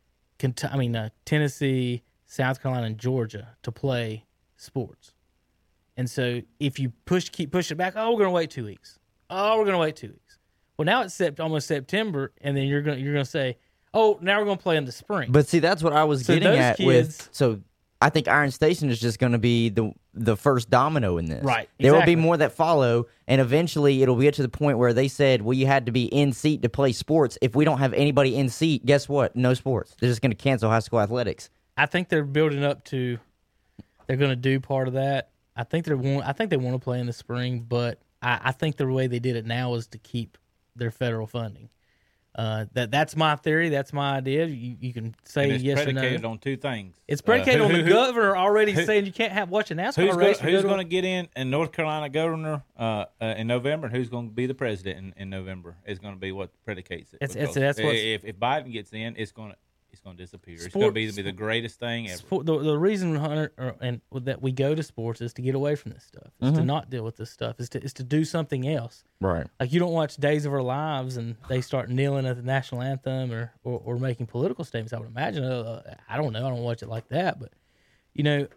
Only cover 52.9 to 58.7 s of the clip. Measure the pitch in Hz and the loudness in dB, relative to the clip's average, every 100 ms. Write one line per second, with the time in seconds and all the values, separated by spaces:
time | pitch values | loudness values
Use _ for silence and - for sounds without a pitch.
52.9 | 107 95 _ 110 107 113 123 127 156 139 | -2 -6 _ -6 -4 -2 -2 -2 -4 -4
53.9 | 120 123 120 117 110 127 131 123 101 95 | -6 -6 -8 -8 -6 -6 -4 -6 -4 -8
54.9 | 85 95 - 95 95 92 95 85 85 101 | -10 -12 -14 -10 -10 -10 -12 -16 -18 -14
55.9 | 95 101 92 95 95 90 _ - 95 - | -12 -12 -10 -10 -8 -10 _ -12 -12 -10
56.9 | 87 - - 139 113 147 139 135 139 110 | -14 -14 -8 -8 -4 -4 0 0 0 0
57.9 | 113 110 107 104 95 120 147 131 | 0 -2 -4 -8 -4 -2 -2 -4